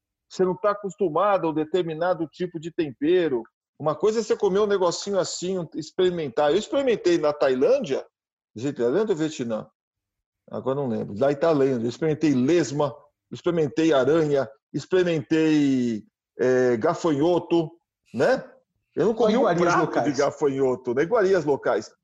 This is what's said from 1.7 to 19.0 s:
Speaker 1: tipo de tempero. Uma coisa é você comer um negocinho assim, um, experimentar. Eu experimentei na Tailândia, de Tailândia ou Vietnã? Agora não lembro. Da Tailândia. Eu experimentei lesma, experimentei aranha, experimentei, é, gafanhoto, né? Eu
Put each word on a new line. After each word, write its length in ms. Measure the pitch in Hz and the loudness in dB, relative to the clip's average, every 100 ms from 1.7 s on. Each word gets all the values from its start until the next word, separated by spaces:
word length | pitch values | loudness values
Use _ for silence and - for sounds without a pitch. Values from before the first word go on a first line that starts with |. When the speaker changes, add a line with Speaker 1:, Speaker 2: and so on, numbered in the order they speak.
| 185 165 156 175 170 165 | -2 -4 -4 -2 -2 -4
Speaker 1:
tipo 340 | - 180 170 | -8 -8 -8
de 100 | 160 | -8
tempero. 720 | - 156 120 147 180 165 123 110 _ _ _ | -6 -6 -4 0 2 2 -2 -6 _ _ _
Uma 160 | 147 147 | -4 0
coisa 240 | 208 220 | 0 0
é 20 | |
você 140 | 214 226 | -2 0
comer 220 | 208 185 | 2 2
um 80 | 214 | 2
negocinho 520 | 196 180 170 - 196 | 2 0 0 -4 -2
assim, 400 | 165 - 175 185 | -2 -4 -6 -6
um, 80 | 165 - | -6 -10
experimentar. 720 | 151 - 185 175 151 120 147 | -8 0 0 0 -4 0 2
Eu 60 | 165 | 2
experimentei 580 | 214 277 269 214 175 170 | 0 -2 0 0 2 2
na 160 | 151 | 0
Tailândia, 720 | 147 143 127 151 269 196 123 - _ _ _ _ | 0 0 2 2 2 0 -6 -6 _ _ _ _
de 160 | 107 131 | -8 -8
Tailândia 440 | 135 120 151 220 | -2 0 0 0
ou 40 | 170 | -2
Vietnã? 480 | 156 151 120 107 - _ _ _ _ _ _ _ _ | -2 -4 -6 -6 -8 _ _ _ _ _ _ _ _
Agora 240 | 110 113 135 | -8 -6 -4
não 120 | 139 | -4
lembro. 260 | 110 107 | -4 -6
Da 200 | 101 135 | -2 -2
Tailândia. 520 | 147 165 151 135 127 113 | 0 0 2 2 0 -4
Eu 20 | |
experimentei 460 | 117 160 151 160 | -4 -4 0 0
lesma, 600 | 131 127 175 143 143 143 - _ _ _ | 2 2 2 0 -2 -4 -4 _ _ _
experimentei 640 | 123 - 175 151 - 160 | -8 -4 -2 -2 0 2
aranha, 520 | 143 127 165 151 143 123 - _ | 2 2 2 2 0 -2 -8 _
experimentei, 1300 | 151 - 185 180 165 - 160 156 151 143 131 120 110 - _ _ - | -12 -2 0 2 -2 0 0 2 2 2 2 0 -4 -8 _ _ -2
é, 380 | 127 127 127 120 | 2 4 2 2
gafanhoto, 920 | 147 165 170 143 160 175 170 170 156 - _ _ _ | 0 0 0 0 2 0 0 0 0 -8 _ _ _
né? 320 | 110 160 269 - - _ _ _ | -2 2 0 -2 -20 _ _ _
Eu 120 | - | -2